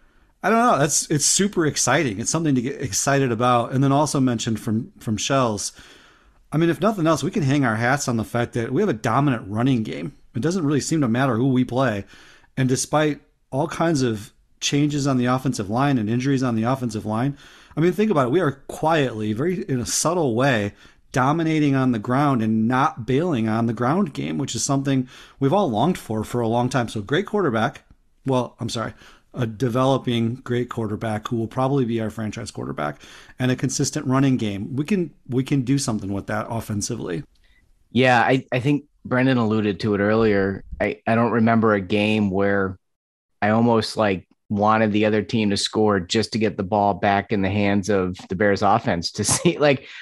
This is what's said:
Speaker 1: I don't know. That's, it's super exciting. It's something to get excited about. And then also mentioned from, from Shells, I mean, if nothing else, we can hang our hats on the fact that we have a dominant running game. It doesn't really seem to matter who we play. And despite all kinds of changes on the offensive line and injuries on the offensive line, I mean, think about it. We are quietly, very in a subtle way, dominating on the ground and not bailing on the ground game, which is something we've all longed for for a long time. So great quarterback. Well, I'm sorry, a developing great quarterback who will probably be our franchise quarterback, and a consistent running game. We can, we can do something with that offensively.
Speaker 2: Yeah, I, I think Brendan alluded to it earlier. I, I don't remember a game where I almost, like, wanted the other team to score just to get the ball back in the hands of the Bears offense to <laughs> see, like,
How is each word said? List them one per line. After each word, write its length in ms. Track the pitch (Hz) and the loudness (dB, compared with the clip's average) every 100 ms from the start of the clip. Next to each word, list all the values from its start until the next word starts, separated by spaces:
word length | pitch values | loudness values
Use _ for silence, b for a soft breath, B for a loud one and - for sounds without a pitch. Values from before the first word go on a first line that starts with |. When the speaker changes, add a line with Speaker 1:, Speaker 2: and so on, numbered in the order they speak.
| b b b _ | b b b _
Speaker 1:
I 80 | 185 | 0
don't 140 | 226 | 2
know. 140 | 240 151 | 4 4
That's, 320 | 147 - - | 2 0 -2
it's 140 | 151 | 0
super 420 | - - 202 196 151 | 0 2 0 0 0
exciting. 540 | - - 143 139 98 | 0 2 2 2 -2
It's 100 | 113 | -4
something 240 | 160 160 | -2 0
to 80 | 131 | 0
get 180 | 117 - | 0 -4
excited 520 | 123 - - 139 135 | -6 -4 0 2 2
about. 400 | 110 123 123 120 | 2 2 2 2
And 100 | 131 | 0
then 80 | 139 | 2
also 300 | 139 151 147 | 2 2 2
mentioned 400 | 127 113 - 107 | 0 0 -2 -4
from, 320 | - 110 - - | -2 -2 -4 -8
from 160 | - 107 | -6 -4
Shells, 560 | - 139 123 101 - b b b b b b b _ | 0 0 0 -2 -8 b b b b b b b _
I 60 | 147 | 0
mean, 120 | 170 | 0
if 100 | 156 | 2
nothing 260 | 196 208 160 | 0 0 2
else, 180 | 156 | 0
we 80 | 151 | 0
can 100 | 208 | -2
hang 220 | 135 147 | 0 2
our 100 | 127 110 | 2 0
hats 300 | 120 139 - | 0 0 0
on 100 | 117 | -2
the 80 | |
fact 280 | 104 120 120 | -2 -2 -2
that 180 | 120 113 | -4 -4
we 80 | 131 | 0
have 80 | 208 | 0
a 40 | |
dominant 560 | 113 117 120 143 117 95 | 0 0 2 2 0 -4
running 320 | 107 127 123 | -2 2 0
game. 320 | 110 - 160 - - | -2 -8 -10 -14 -12
It 80 | - | -4
doesn't 220 | 147 190 | -2 0
really 160 | 143 143 | 0 0
seem 200 | - 165 | 0 0
to 80 | 131 | 0
matter 260 | 120 135 110 | 2 0 2
who 120 | 135 | 2
we 160 | 127 | 2
play. 400 | 123 120 135 101 - b b b b - | 2 0 0 -2 -6 b b b b -2
And 120 | 131 | 0
despite 520 | 127 - 151 156 143 - _ _ | 0 0 0 0 -2 -10 _ _
all 160 | 131 160 | -4 -4
kinds 360 | - 170 151 | -2 0 2
of 300 | 127 107 110 _ _ _ | 0 -2 -8 _ _ _
changes 460 | - 143 147 147 139 | -2 0 0 0 0
on 100 | 127 | 0
the 100 | 123 | 2
offensive 420 | 127 139 120 95 | 0 -2 -4 -4
line 280 | 113 143 131 | 0 2 2
and 100 | 104 | 0
injuries 340 | 120 135 135 | 0 0 0
on 120 | 127 | 0
the 80 | 113 | 0
offensive 400 | 113 131 123 107 | 0 -2 -4 -6
line, 320 | 107 110 135 139 B B B - | -4 -2 -2 -4 B B B 0
I 40 | |
mean, 120 | 170 | 0
think 180 | 175 214 | 2 2
about 160 | 160 123 | 2 2
it. 20 | |
We 80 | 160 | 2
are 120 | 156 - - | 0 -2 -10
quietly, 640 | - 156 165 131 110 107 | -4 0 2 0 -2 -4
very 300 | 107 170 180 - | -2 -2 -4 -4
in 120 | 127 | -4
a 60 | 113 | -2
subtle 480 | - 151 175 143 | -2 0 0 0
way, 400 | 110 139 113 101 b b b _ | 2 2 2 -2 b b b _
dominating 600 | 135 127 165 160 160 147 | 0 0 2 0 2 2
on 180 | 135 131 | 2 2
the 60 | 113 | 0
ground 440 | 107 127 147 123 | 0 0 2 2
and 260 | 110 110 110 | 2 2 2
not 380 | 127 151 - 107 | 2 0 -2 -2
bailing 420 | 131 180 131 110 | 0 0 0 0
on 180 | 110 117 | 0 0
the 60 | |
ground 400 | 113 120 170 180 | 0 0 0 0
game, 240 | 139 143 156 | -4 -6 -4
which 160 | 135 | -4
is 80 | 113 | -4
something 460 | - 139 139 131 127 B B B | -2 -2 0 0 -2 B B B
we've 120 | 135 | 0
all 180 | 190 180 | 2 2
longed 280 | 107 151 180 | 2 0 -2
for 240 | - 110 | -4 -4
for 180 | 104 120 | -4 -2
a 80 | 113 | 0
long 200 | 117 123 | 0 0
time. 200 | 131 110 | 0 -2
So 120 | 110 | -6
great 240 | 101 147 208 | -4 -2 -2
quarterback. 560 | 208 165 110 120 - - - _ _ | -2 0 0 -2 -4 -18 -20 _ _
Well, 320 | 135 127 120 - | -2 -2 -2 -6
I'm 80 | 117 | -8
sorry, 220 | 117 113 - b b _ | -6 -8 -10 b b _
a 120 | - 117 | -6 -6
developing 880 | 104 127 123 131 131 123 120 113 123 | -2 -2 0 2 0 0 -2 -2 -4
great 320 | - 120 123 | -6 -4 -4
quarterback 580 | - 107 107 113 107 - | -6 -6 -4 -4 -6 -4
who 80 | 117 | -4
will 100 | 110 | -4
probably 380 | 135 131 143 | -2 0 0
be 160 | 117 113 | 0 -2
our 100 | 107 | -4
franchise 400 | 104 107 113 113 | -6 -8 -8 -10
quarterback, 500 | - 127 139 73 - B B B - | -10 -10 -6 -6 -8 B B B -4
and 120 | 127 | -2
a 60 | 127 | 0
consistent 500 | 131 - 139 156 139 | -2 -2 -2 -2 0
running 300 | 131 139 127 | 2 2 2
game. 380 | 107 98 110 127 | -2 -4 -6 -6
We 80 | |
can, 280 | 151 202 165 - - | -2 -2 -2 -8 -6
we 160 | 123 | -4
can 180 | 131 143 | 0 0
do 160 | 120 139 | 0 0
something 340 | 135 107 95 | 0 -4 -4
with 140 | 98 92 | -6 -4
that 180 | 107 - | -6 -4
offensively. 720 | 117 - 104 98 117 - 87 - _ _ _ _ _ _ | -8 -6 -6 -4 -6 -6 -6 -8 _ _ _ _ _ _
Speaker 2:
Yeah, 280 | 113 127 120 | 2 4 6
I, 260 | 98 135 - | 4 2 0
I 80 | 127 | -2
think 240 | 131 147 - _ | 0 0 -2 _
Brendan 320 | - 123 131 123 | -4 0 2 2
alluded 440 | 110 110 104 92 | 2 2 0 0
to 140 | 107 | 0
it 60 | 101 | 2
earlier. 640 | 101 110 113 98 98 95 - - | 2 4 4 4 2 -2 -8 -4
I, 200 | 104 - - | -4 -4 0
I 80 | |
don't 180 | 113 120 | 2 2
remember 420 | 117 113 113 110 | 2 4 4 4
a 60 | 104 | 2
game 500 | 92 104 104 110 104 | 2 0 2 2 0
where 480 | 92 101 101 95 95 _ _ _ _ _ _ | 0 0 0 -2 -6 _ _ _ _ _ _
I 80 | 104 | 0
almost, 460 | 110 117 113 107 - | 2 4 2 0 0
like, 280 | 107 92 - _ - | 0 0 -6 _ -6
wanted 440 | 101 104 110 110 | 0 2 4 2
the 120 | 104 107 | 2 2
other 160 | 107 | 0
team 280 | 101 117 104 | 0 0 0
to 60 | 98 | 0
score 420 | - 110 107 98 | -2 0 2 2
just 320 | 85 113 104 | 0 -2 -2
to 60 | 110 | -2
get 180 | 107 - | -2 -2
the 60 | |
ball 320 | 92 104 101 | -2 2 2
back 380 | 92 104 101 101 | 2 2 2 0
in 100 | 107 | -2
the 80 | 95 | 0
hands 380 | 104 101 101 98 | 0 2 0 0
of 280 | 98 92 92 - | 0 0 -6 -8
the 80 | 92 | -2
Bears 260 | 104 98 | 0 2
offense 500 | 101 117 120 87 - | 2 2 0 -2 -4
to 120 | - | -4
<laughs> 0 | |
see, 340 | 104 - 175 160 | -4 0 0 2
like, 280 | 147 135 B B | 2 2 B B